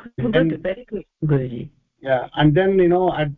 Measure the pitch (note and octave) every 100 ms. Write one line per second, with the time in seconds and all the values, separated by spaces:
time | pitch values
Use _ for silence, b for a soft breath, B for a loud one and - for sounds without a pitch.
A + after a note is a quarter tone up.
0 | A#3 - C3 D#3+ D#3+ D#3 F#3 G3 - G3+
1 | - - D#3 C#3 B2+ A#2+ - _ _ _
2 | C3+ B2+ C3 - D3+ D3+ F#3+ F#3+ F3 F3+
3 | F3+ - D3+